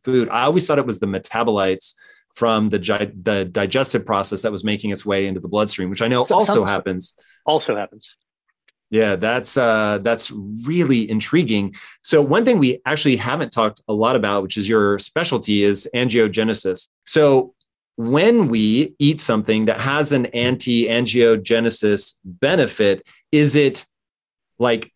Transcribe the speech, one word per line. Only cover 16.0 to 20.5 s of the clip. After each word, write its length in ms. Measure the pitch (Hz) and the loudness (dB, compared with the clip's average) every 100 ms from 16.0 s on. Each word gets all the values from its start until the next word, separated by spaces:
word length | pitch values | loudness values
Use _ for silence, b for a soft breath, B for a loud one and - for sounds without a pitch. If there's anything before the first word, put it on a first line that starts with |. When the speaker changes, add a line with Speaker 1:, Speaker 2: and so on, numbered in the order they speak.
| 123 117 110 107 110 104 95 92 - _ | 0 2 2 0 -2 -2 -4 -4 -8 _
Speaker 1:
So 520 | - 160 147 131 127 _ _ _ _ - | -2 4 6 4 2 _ _ _ _ -8
when 540 | 117 143 202 233 151 | -2 2 4 4 2
we 440 | 113 107 113 151 - | 2 2 2 0 0
eat 200 | 143 151 | 0 2
something 460 | - 110 107 110 110 | 0 0 0 0 0
that 160 | 110 | 0
has 300 | 127 147 139 | -2 -2 0
an 160 | 139 117 | 0 -2
anti-angiogenesis 1900 | 120 123 | -2 -2